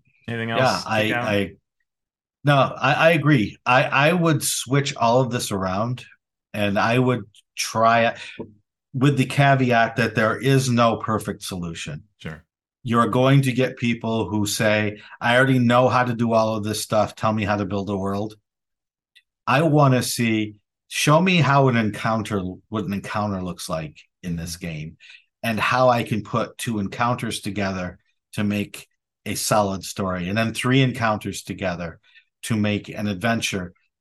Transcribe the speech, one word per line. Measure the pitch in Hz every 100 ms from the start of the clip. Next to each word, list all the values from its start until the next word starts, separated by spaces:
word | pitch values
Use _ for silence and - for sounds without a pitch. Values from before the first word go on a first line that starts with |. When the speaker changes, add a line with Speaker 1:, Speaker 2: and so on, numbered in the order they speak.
| _ _ -
Speaker 1:
Anything | 117 113
Speaker 2:
Yeah, | 117
Speaker 1:
else | 127 92 -
Speaker 2:
I, | 110 107
Speaker 1:
stick | 120
out? | 117
Speaker 2:
I, | 101 95 - _ _ _ _ _ _ _ _
no, | 139 143
I, | 123 - 127
I | 147 160
agree. | 170 139 139 98 - -
I, | 127
I | 143 123 151
would | 180 165 147
switch | - - - 139 139 -
all | 117 123
of | 123
this | 120 -
around, | 101 95 95 117 127 - _ _ _ _ 107
and | 101 101
I | 104 123
would | 127 120 101 _ _ -
try | - 113 113 117 117
it | - - - - - _ _ _ 135
with | 139 135
the | 127
caveat | - 139 131 127 117 113 -
that | 113 117
there | 110 110
is | 127 135 127
no | 120 117 110
perfect | - 107 - -
solution. | - 92 85 82 - 73 - _
Speaker 1:
Sure. | 82 78 _ _ _ _ 120
Speaker 2:
You're | 117 113
going | 127 131 139
to | 135
get | 120 127 -
people | 120 113 110 113 92
who | 104 101
say, | - 110 107 107 104 - -
"I | 113 123
already | 131 131
know | 120 123 127
how | 123
to | 123
do | 113 117
all | 113 110 110
of |
this | 104 101
stuff. | - 110 98 -
Tell | 110
me | 107
how | 101 104
to | 95
build | 101 95
a | 101
world." | 98 98 110 - _ _ _ _ _ _ _ _ _ _ -
I | 135
wanna | 165 147 139 127
see, | 113 - 117 110 107 107 _ _ _
show | - - 156
me | 185 180
how | 139 139 135
an | 117
encounter, | 107 101 117 110 104 104 92 92 _
what | 110 92
an |
encounter | 98 92 107 104 95
looks | 90 87 -
like | 80 78 - - _
in | 90 82
this | 85 85
Speaker 1:
Mm-hmm. | 87
Speaker 2:
game, | 78 80 - - - _ _
and | 117 107
how | - 123 127
I | 123
can | 131 110
put | 101 117 104 -
two | - 107
encounters | 98 - 120 123 113 -
together | 107 98 98 92 90 90 _ _ _
to | -
make | 104 104 101 - - _ _ _ 107
a |
solid | - - 110 98 98
story, | 92 - 95 90 87
and | 107
then | 113
three | 107 127 135
encounters | 131 120 117 104 104 92
together | - 90 92 85 85 - _ _ _ _
to | - 110
make | 104 101 -
an | - 104
adventure, | 95 113 117 - 98 87 - _ _